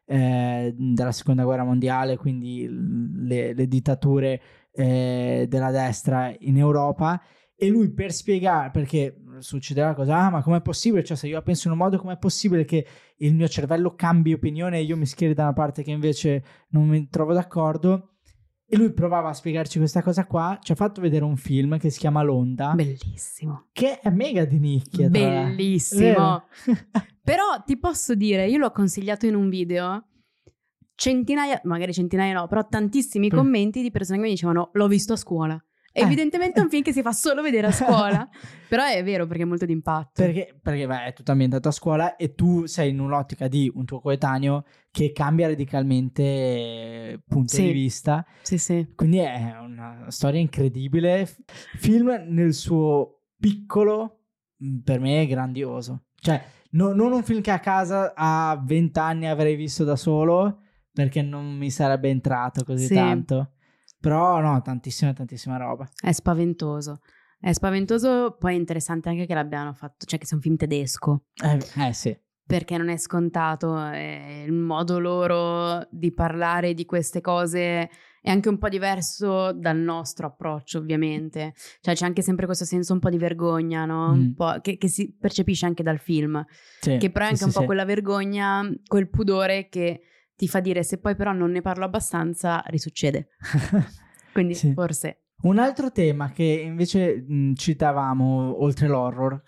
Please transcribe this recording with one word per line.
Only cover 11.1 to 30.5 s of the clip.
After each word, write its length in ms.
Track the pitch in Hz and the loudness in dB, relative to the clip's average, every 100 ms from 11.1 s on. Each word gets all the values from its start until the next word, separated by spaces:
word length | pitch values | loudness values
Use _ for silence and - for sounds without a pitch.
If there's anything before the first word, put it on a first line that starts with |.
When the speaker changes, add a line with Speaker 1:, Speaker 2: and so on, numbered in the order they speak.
| 151 | -4
Speaker 1:
se 100 | 147 | -6
io 80 | 156 | -6
la 60 | |
penso 260 | 170 170 175 | -2 -2 0
in 60 | |
un 60 | 165 | 0
modo, 180 | 185 190 | 2 0
com'è 200 | 185 180 | -2 -4
possibile 480 | 196 - 208 175 151 | -2 0 2 2 2
che 200 | 165 - - _ - | 0 -2 -10 _ -2
il 180 | 151 160 | 2 4
mio 120 | 165 | 2
cervello 460 | - 143 165 175 - | 0 0 0 0 0
cambi 380 | 170 170 160 | 2 4 4
opinione 440 | 160 160 151 180 170 | 2 -2 -4 -2 -2
e 40 | |
io 140 | 156 165 | -2 -2
mi 80 | 143 | -4
schieri 280 | - 165 | 0 0
da 100 | 147 | 2
una 100 | 147 | 2
parte 300 | 139 151 139 | 2 -2 -2
che 80 | 147 | -6
invece 520 | 151 151 139 160 139 135 - _ | -2 0 0 0 0 -4 -16 _
non 180 | 156 151 | 2 4
mi 200 | 156 139 | 2 0
trovo 240 | - 156 | -2 2
d'accordo?" 760 | 175 175 175 156 156 180 185 185 _ _ _ _ _ _ | 2 0 0 0 2 2 2 -2 _ _ _ _ _ _
E 100 | 214 | 4
lui 140 | 226 | 4
provava 380 | - 170 175 160 | 2 0 0 0
a 40 | |
spiegarci 440 | 143 170 160 156 165 | -4 -4 -2 -2 2
questa 240 | 156 175 | 2 2
cosa 240 | 175 175 180 | 0 0 0
qua, 320 | 170 170 202 | -2 -2 -4
ci 100 | - | -2
ha 40 | 160 | 0
fatto 240 | 208 208 | 0 0
vedere 240 | 175 151 147 | 0 2 2
un 100 | 135 | -2
film 400 | - 135 139 156 | 0 0 2 0
che 140 | 156 | 0
si 80 | - | 0
chiama 240 | 151 151 | 0 2
L'Onda. 500 | 147 127 123 127 139 | 2 2 0 -2 0
Speaker 2:
Bellissimo. 960 | 165 143 135 - - - - 156 143 - | 0 0 -4 -8 -10 -12 -10 -8 -8 -10
Speaker 1:
Che 280 | - 262 269 | -2 -2 0
è 100 | 214 | 0
mega 360 | 180 277 202 156 | 2 2 0 2
di 120 | 151 | 2
nicchia, 500 | 147 139 - 180 175 | 2 0 0 2 4
tra 80 | 196 | 4
l'altro. 340 | 196 135 - 190 | 4 2 0 0
Speaker 2:
Bellissimo. 440 | 196 185 - 196 | 0 0 2 4
Speaker 1:
Vero? 420 | 220 196 190 175 - - - | 6 6 4 2 -4 -6 0
<laughs> 560 | 226 - 220 - _ | 0 0 -4 -4 _
Speaker 2:
Però 200 | - 339 403 254 196 | 0 2 2 -2 -2
ti 120 | 269 | -2
posso 380 | 349 320 - 220 | -2 -2 -2 0
dire, 320 | 214 196 190 | 2 2 2
io 100 | 285 | 2
l'ho 140 | 262 | 2
consigliato 560 | - 196 - 196 208 226 | 2 0 0 -4 -2 0
in 80 | 208 | 2
un 120 | 196 | 2
video, 580 | 185 175 175 180 202 - _ _ _ _ | 0 -2 -2 -2 -6 -10 _ _ _ _